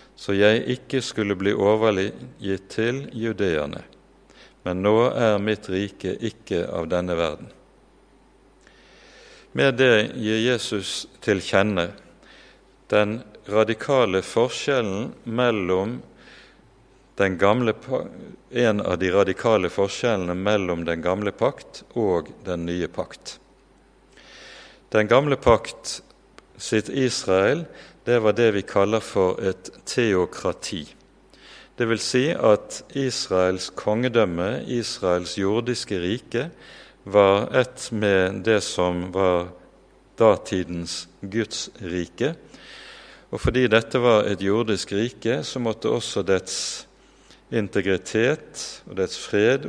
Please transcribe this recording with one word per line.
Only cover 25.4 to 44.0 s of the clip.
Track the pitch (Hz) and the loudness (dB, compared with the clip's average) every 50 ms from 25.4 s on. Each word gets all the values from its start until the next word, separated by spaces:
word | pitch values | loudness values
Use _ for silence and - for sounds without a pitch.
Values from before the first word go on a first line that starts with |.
| - 123 113 107 - - - - - - - - - _ _ _ _ _ _ - - _ _ | 6 6 6 6 4 -4 -14 -12 -12 -12 -12 -12 -14 _ _ _ _ _ _ -20 -20 _ _
sitt | - - - 117 107 101 - | -14 -6 -2 -2 -2 -2 -2
Israel, | - 139 131 120 - - - 98 92 95 98 113 143 170 160 - - - - - - _ - | -2 -2 -2 -2 -2 -4 -2 0 2 2 4 2 2 0 -4 -10 -14 -20 -20 -20 -20 _ -2
det | 117 120 117 | 0 2 2
var | 107 107 101 117 | 4 2 4 4
det | 120 113 101 | 4 4 4
vi | 101 | 2
kaller | 92 - - 101 98 104 110 110 | -2 0 2 2 2 4 2 0
for | - - - 101 92 90 - - | -2 -2 0 2 2 2 2 0
et | 110 95 92 - - - - - | -2 -4 -4 -4 -8 -20 -20 -16
teokrati. | - - - 131 120 107 98 90 90 87 - - - 92 - - - - 101 85 73 - - _ _ _ _ _ _ _ _ - - - - - - - _ | -12 -6 -2 0 2 2 2 2 0 -2 -4 -4 -4 -4 -4 -6 -8 -10 -10 -10 -12 -14 -18 _ _ _ _ _ _ _ _ -20 -20 -20 -20 -20 -20 -12 _
Det | - 120 113 | -4 -2 -2
vil | 113 107 | -2 -2
si | - - - 127 135 160 | -2 -2 0 0 0 0
at | - - - 110 104 104 - - - - - - - | 0 2 4 4 4 4 2 -4 -16 -16 -14 -8 -6
Israels | 139 135 127 - - - - 95 92 92 92 92 90 - - - | -4 -4 -4 -4 -6 -4 0 0 2 2 2 0 -2 -6 -10 -10
kongedømme, | - - 107 107 113 127 127 113 117 107 90 85 85 90 101 127 143 - - | -6 -2 -2 0 0 0 0 2 2 2 2 0 -2 -4 -4 -4 -6 -6 -6
Israels | 127 120 107 - - - 98 90 87 90 87 - - 101 | -4 -4 -4 -6 -6 -4 0 0 0 0 -2 -4 -4 -2
jordiske | 95 98 107 117 117 123 120 - - - 104 90 | 0 0 0 0 0 -2 -4 -4 -4 -6 -4 -4
rike, | 87 90 110 127 - - - 117 143 175 - - - - - - - - - _ - | -2 -4 -4 -6 -6 -6 -6 -4 -4 -6 -10 -16 -20 -20 -20 -20 -20 -20 -20 _ -4
var | 101 98 104 101 98 98 101 - - - | 2 6 6 8 8 6 4 2 0 0
ett | 131 123 - - - - - | 0 0 0 -4 -14 -10 -6
med | 117 107 107 101 98 95 92 92 101 98 92 | -4 0 2 4 4 4 4 2 -2 -2 0
det | 113 110 101 | 2 2 2
som | - - - - 90 90 90 87 87 92 | 0 -2 -2 0 0 0 0 -2 -4 -4
var | 90 95 95 92 90 87 87 90 - - - - _ _ _ _ _ _ _ _ _ - | 0 2 2 4 2 2 0 -4 -10 -18 -20 -20 _ _ _ _ _ _ _ _ _ 4
datidens | 113 110 98 87 - - 104 92 90 85 87 85 87 85 - - - - _ _ | 6 6 6 4 0 -4 -4 -4 -4 -4 -6 -8 -8 -8 -10 -10 -12 -14 _ _
Guds | 101 98 104 113 107 - - - - - - - | -12 -6 -4 -4 -4 -4 -6 -10 -10 -12 -12 -12
rike. | 98 85 87 90 87 - - - 120 151 170 - - - - - - - - - - - - - - - - - - - | -10 -6 -6 -6 -6 -6 -6 -4 -4 -4 -4 -8 -14 -20 -20 -20 -20 -20 -20 -20 -20 -20 -20 -20 -20 -20 -20 -20 -14 -12
Og | - - | -8 -4
fordi | - - 113 127 127 110 | -2 0 2 2 4 4
dette | 107 110 113 - - 127 | 4 4 4 2 0 2